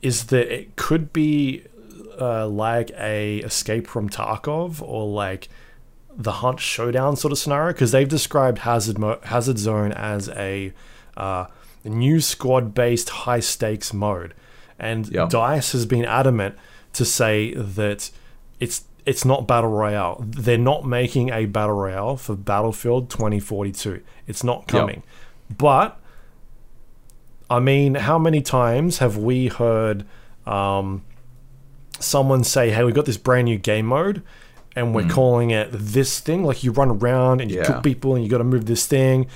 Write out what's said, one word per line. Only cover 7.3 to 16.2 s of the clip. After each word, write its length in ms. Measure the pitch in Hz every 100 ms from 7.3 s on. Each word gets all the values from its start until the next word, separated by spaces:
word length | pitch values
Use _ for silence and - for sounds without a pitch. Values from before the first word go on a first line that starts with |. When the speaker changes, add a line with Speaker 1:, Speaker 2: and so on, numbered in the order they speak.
Speaker 1:
of 60 | 143
scenario, 340 | - 143 160
'cause 160 | 175 120
they've 160 | 131 139
described 500 | 151 - 147 131 113
Hazard 380 | - 117 107 104
Mo-, 200 | 107 117
Hazard 340 | - 120 120 123
Zone 340 | 104 107 104
as 360 | - 107 104 95
a, 420 | 87 98 98 95 - - - - -
uh, 300 | 98 92 92 - - -
new 360 | - 110 127 160
squad-based 920 | 151 - 127 127 117 104 120 117 -
high-stakes 840 | - - 120 110 - 110 107 -
mode, 400 | 104 104 95 85 - - - - -
and 300 | 110 113 107
Speaker 2:
Yep. 200 | 90 85
Speaker 1:
dice 420 | 113 117 151 -
has 140 | 127 117
been 180 | 123
adamant 500 | 117 113